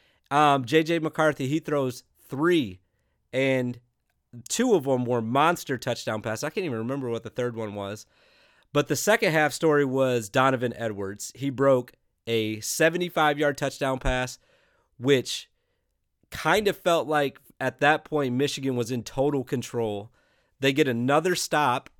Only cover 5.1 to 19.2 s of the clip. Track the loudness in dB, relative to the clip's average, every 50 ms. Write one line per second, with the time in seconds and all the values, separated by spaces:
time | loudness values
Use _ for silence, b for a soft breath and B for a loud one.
5.1 | -2 -2 -2 0 2 2 4 2 2 0 -4 -6 -6 -6 -4 -4 -6 -6 -4 -6
6.1 | -6 -4 -4 -6 -6 -6 -6 -8 -6 -6 -6 -4 -4 -4 -4 -6 -6 -6 -6 -6
7.1 | -6 -6 -8 -8 -6 -4 -4 -4 -4 -6 -8 -8 -6 -8 -8 -8 -8 -10 -14 _
8.1 | b b b b b b b b b b b b b 0 0 0 0 0 2 2
9.1 | 4 4 4 2 2 4 2 2 0 0 2 4 4 4 2 2 2 2 2 2
10.1 | 2 0 -2 0 2 4 4 4 4 2 0 -4 -4 -4 -6 -6 -4 -6 -6 -8
11.1 | -8 -10 -12 -14 -12 -8 -6 -6 -2 2 4 4 4 4 2 -2 -12 _ _ _
12.1 | _ _ _ -2 -2 0 0 -2 -4 -6 -6 -6 0 2 2 2 2 0 -4 -2
13.1 | 0 2 2 2 2 2 0 -2 -2 -2 -4 -6 -4 -4 -4 -4 -2 -2 -2 -2
14.1 | -2 -2 -4 -6 -8 -14 _ _ _ _ _ _ _ _ _ _ _ -4 2 4
15.1 | 4 4 2 0 -6 -10 -10 -14 _ _ _ _ _ _ _ _ _ _ _ _
16.1 | _ _ _ -18 -12 -4 0 0 2 2 2 0 -2 -2 0 0 0 0 0 0
17.1 | 0 0 0 -2 -4 -8 _ _ _ -6 -4 -4 -2 2 2 2 2 2 0 -4
18.1 | -2 -2 0 0 0 0 0 -2 -2 -4 -4 -4 -2 -2 -2 -4 -4 -6 -8 -6
19.1 | -2 0